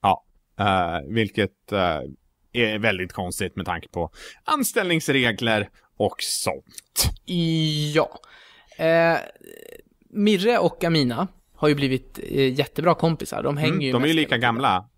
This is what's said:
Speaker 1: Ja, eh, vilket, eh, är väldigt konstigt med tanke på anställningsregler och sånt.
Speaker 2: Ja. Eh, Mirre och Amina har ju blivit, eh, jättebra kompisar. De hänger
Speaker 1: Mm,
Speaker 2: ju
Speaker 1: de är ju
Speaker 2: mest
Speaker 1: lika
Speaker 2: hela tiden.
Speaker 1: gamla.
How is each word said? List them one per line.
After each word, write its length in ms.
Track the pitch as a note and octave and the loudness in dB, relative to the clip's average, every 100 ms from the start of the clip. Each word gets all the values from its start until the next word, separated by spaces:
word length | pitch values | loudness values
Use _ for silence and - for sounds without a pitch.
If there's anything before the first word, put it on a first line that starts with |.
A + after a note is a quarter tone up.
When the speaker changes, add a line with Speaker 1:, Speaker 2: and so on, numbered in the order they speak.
Speaker 1:
Ja, 240 | G2+ F#2 _ _ _ _ | 2 0 _ _ _ _
eh, 540 | G2+ F#2+ F2 E2+ C#2+ | 0 2 0 -4 -4
vilket, 580 | A2+ G#2 - G2 _ _ | -2 -2 0 -2 _ _
eh, 280 | G2+ F2+ D#2 C#2 C2 _ _ _ | 0 0 0 -6 -14 _ _ _
är 260 | A#2+ A2+ G#2+ | -2 0 2
väldigt 340 | A2 F#2+ F2+ | 0 0 -4
konstigt 420 | - F2+ - F#2 - | -6 -8 -6 -8 -6
med 100 | F#2 | -6
tanke 220 | E2+ - | -6 -6
på 220 | - E2+ - - - | -8 -8 -8 -20 -14
anställningsregler 1300 | - D4+ B3+ - F#3+ E3 - C3+ B2 G#2 A#2+ A2 G2+ _ _ _ | -2 -2 0 -2 0 0 0 0 2 0 0 0 -2 _ _ _
och 180 | G#2 - | -2 -2
sånt. 920 | - - - C#2+ - - _ - - - - F3 E3 D#3+ D#3+ D3+ D3+ | -8 -4 -4 -6 -10 -20 _ -4 -4 -4 -6 -2 0 0 0 -2 -2
Speaker 2:
Ja. 260 | D3+ - - - - - - _ - | 0 -2 -4 -20 -20 -20 -20 _ -4
Eh, 400 | D#3+ E3 E3 D#3+ G1+ - - G1+ G1+ G1+ - _ _ | 2 4 4 2 -2 -16 -20 -20 -20 -20 -20 _ _
Mirre 480 | - G#3 G3+ G3+ A#3+ | 0 2 4 4 2
och 260 | E3+ - | 2 0
Amina 440 | E3+ E3 B2+ A#2 F#3 _ _ _ | 0 2 2 0 -6 _ _ _
har 100 | D3+ | 2
ju 80 | C#3+ | 2
blivit, 440 | C#3 C3 - - | 0 -2 -4 -16
eh, 300 | - - C3+ C3 | -6 0 0 0
jättebra 360 | C3+ - E3 D#3+ | -2 0 0 2
kompisar. 480 | E3 D#3+ - - | 2 0 -4 -6
De 140 | C#3 C#3+ | -4 -2
hänger 140 | D#3 | 0
Speaker 1:
Mm, 100 | - | 0
Speaker 2:
ju 100 | C#3 | 0
Speaker 1:
de 120 | B2 | 2
är 40 | C#3+ | 2
ju 60 | |
Speaker 2:
mest 20 | D#3+ | 2
Speaker 1:
lika 120 | D3 | 2
Speaker 2:
hela 20 | B2 | 2
tiden. 60 | |
Speaker 1:
gamla. 440 | A#2+ A#2 C3+ F#2 - | 2 2 2 0 -2